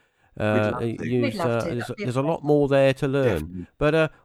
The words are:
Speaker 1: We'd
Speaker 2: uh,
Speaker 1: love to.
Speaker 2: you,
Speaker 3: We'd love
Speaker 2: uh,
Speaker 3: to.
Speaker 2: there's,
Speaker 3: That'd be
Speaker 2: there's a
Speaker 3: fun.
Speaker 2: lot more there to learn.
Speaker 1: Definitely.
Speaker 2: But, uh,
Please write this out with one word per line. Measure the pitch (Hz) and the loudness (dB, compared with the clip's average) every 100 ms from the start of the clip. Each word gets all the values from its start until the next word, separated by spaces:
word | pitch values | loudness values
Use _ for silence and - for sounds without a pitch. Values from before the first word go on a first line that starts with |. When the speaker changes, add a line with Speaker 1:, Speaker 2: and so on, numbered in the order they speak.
| _ _ _ - | _ _ _ -6
Speaker 1:
We'd | |
Speaker 2:
uh, | 107 107 107 | 0 0 0
Speaker 1:
love | - | -2
to. | 117 - - | -4 -4 -2
Speaker 2:
you, | 123 | 0
Speaker 3:
We'd | - | -2
love | 208 170 | -2 -2
Speaker 2:
uh, | 117 | -2
Speaker 3:
to. | 110 | -2
Speaker 2:
there's, | 120 | -4
Speaker 3:
That'd | 110 120 | -8 -8
be | |
Speaker 2:
there's | 127 123 | -4 -2
a | |
Speaker 3:
fun. | 143 | -2
Speaker 2:
lot | 165 | -2
more | 143 147 139 | 2 2 4
there | 139 135 | 4 4
to | 131 143 | 2 0
learn. | 139 131 87 | 0 2 0
Speaker 1:
Definitely. | 80 90 85 - | -4 -10 -12 -2
Speaker 2:
But, | 147 160 | 0 2
uh, | 156 - | 0 -4